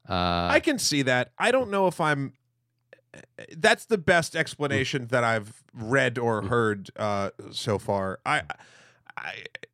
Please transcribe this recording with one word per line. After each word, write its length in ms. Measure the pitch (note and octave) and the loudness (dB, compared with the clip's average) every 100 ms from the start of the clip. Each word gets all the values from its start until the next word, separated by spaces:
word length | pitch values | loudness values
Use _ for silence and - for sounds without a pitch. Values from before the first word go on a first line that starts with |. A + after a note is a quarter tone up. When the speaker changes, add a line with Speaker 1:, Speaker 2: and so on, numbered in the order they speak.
| - | -4
Speaker 1:
uh, 400 | F#2 F2+ F2 F2 | 0 2 2 2
Speaker 2:
I 80 | D#4 | 2
can 180 | E4+ B3+ | 2 0
see 220 | - C#3+ | 0 0
that. 280 | C3 B2 B2 - | 2 2 0 -2
I 140 | G#3+ | 2
don't 180 | C4 A3+ | 2 0
know 160 | G3 F#3 | 2 0
if 120 | E3 | 2
I'm, 340 | D#3 C#3+ C3+ - _ _ _ _ _ - _ - - - - D#3+ | 0 0 -4 -10 _ _ _ _ _ -20 _ -20 -20 -18 -16 0
that's 280 | G#3+ A#3 - | 2 2 0
the 120 | G#3+ | 0
best 380 | D#3 F3 - E3 | 4 4 2 -2
explanation 720 | D#3 - C#3+ C3+ B2+ C#3 A#2 | -4 -2 -2 0 0 -4 0
that 160 | B2+ | 2
I've 400 | A#2 A2+ G#2 - _ | 2 0 -2 -18 _
read 440 | A#2+ A2 C3+ B2+ A#2+ | -10 0 2 2 0
or 240 | A#2 G#2+ | 0 0
Speaker 1:
Mm. 40 | G2+ | 0
Speaker 2:
heard, 400 | A#2+ A2 G#2 F#2 - | 2 2 0 -6 -4
uh, 360 | G#2+ G2+ G2 - - | -2 0 -2 -6 -12
so 280 | B2 - G2 | -6 -2 -2
far. 400 | - G2+ F#2+ F#2 - | 0 -2 -2 -4 -2
I, 180 | - D2+ - - - - _ - - | -2 -4 -12 -16 -20 -20 _ -18 -14
I, 160 | E2+ G#2 - - - | -12 -12 -14 -16 -16